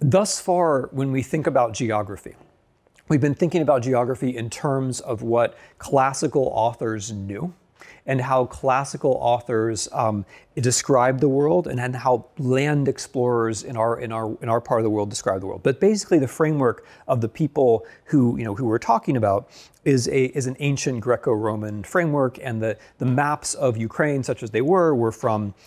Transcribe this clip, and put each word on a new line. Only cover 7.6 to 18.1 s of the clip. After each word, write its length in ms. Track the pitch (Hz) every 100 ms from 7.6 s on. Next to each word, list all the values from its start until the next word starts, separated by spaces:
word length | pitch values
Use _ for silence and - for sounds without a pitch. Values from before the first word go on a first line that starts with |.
| _ _ - - -
and 120 | 131
how 260 | 127 131
classical 720 | 123 - 135 131 139 147 139 123
authors, 640 | 120 120 - 113 113 107 -
um, 340 | 139 113 104 - - _
described 640 | - 123 - - 127 127 131
the 100 | 147
world 380 | 135 147 180 -
and, 120 | 123
and 160 | 127
how 300 | 123 131 123 - -
land 480 | 127 131 147 147 135
explorers 760 | - - 135 123 120 113 107
in 140 | - 113
our, 220 | 113 117
in 120 | 120
our, 240 | 113 110 113
in 80 | 117
our 100 | 117
part 200 | - 120
of 40 |
the 60 | 110
world 180 | 104 101
describe 300 | 107 - 95
the 60 |
world. 160 | 95 90
But 180 | 135 131
basically 380 | 196 208 - 170
the 100 | 131
framework 580 | - 156 147 123 - - - -
of 140 | 120
the 80 | 113
people 560 | - 151 139 127 110 - -
who, 320 | -